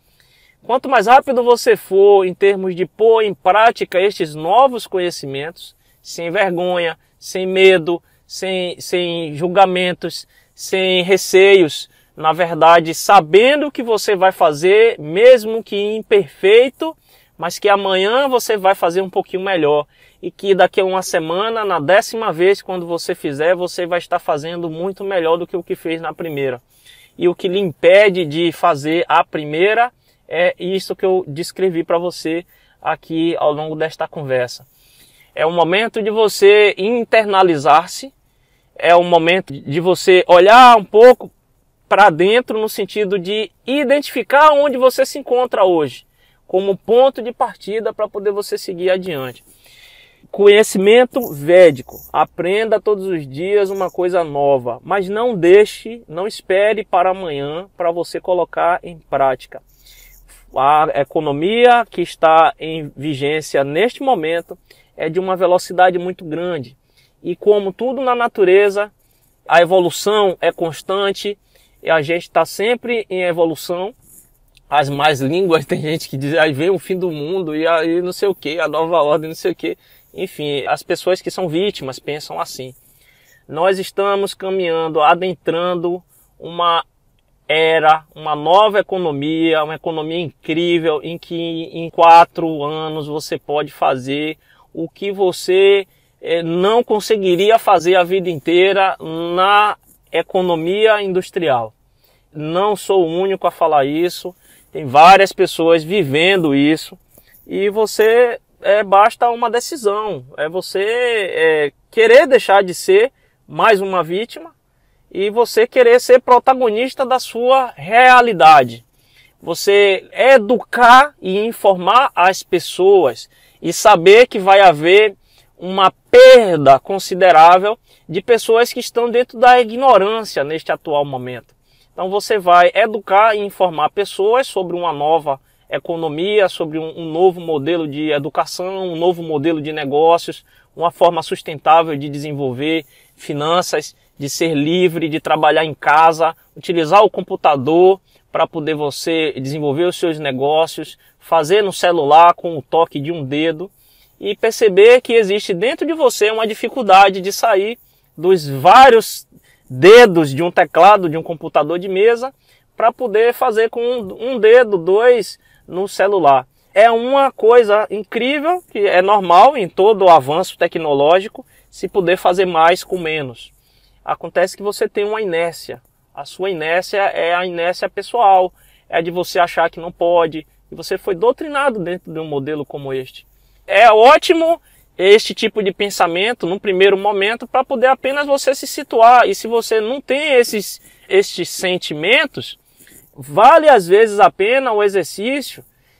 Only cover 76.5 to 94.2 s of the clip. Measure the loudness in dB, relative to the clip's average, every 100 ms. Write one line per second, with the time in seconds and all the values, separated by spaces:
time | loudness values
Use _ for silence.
76.5 | -2 -4 -4 -6 -6 -6 -8 -8 -8 -8
77.5 | -4 -2 -2 -2 -4 -6 -4 -4 -4 -8
78.5 | -6 -6 -4 -2 0 0 -2 -4 -8 -8
79.5 | -6 -8 -10 _ _ _ -14 -14 -10 -8
80.5 | -6 -6 -6 -6 -6 -4 -4 -6 -8 -6
81.5 | -4 -4 -6 -12 -14 -12 -12 -12 -12 -12
82.5 | -12 -18 -20 _ _ _ _ _ _ -12
83.5 | -2 -2 -2 -6 -4 -2 -2 -4 -8 -8
84.5 | -6 -4 -4 -4 0 2 2 -2 -6 -6
85.5 | -4 -4 -4 -6 -8 _ _ _ _ -14
86.5 | -4 -2 -2 -4 _ _ _ _ _ -4
87.5 | 0 2 2 2 2 _ -14 -8 -6 2
88.5 | 2 2 0 -4 -4 -6 -6 -6 -2 0
89.5 | 0 -2 -8 -8 -8 -8 -8 -10 _ -8
90.5 | -4 -2 -2 -2 -4 -6 -14 -12 -10 -8
91.5 | -10 -12 -12 -10 2 6 6 6 0 -6
92.5 | -6 -8 -8 -8 -8 -8 -10 -10 -12 -6
93.5 | -6 -6 -4 -4 -4 -6 -6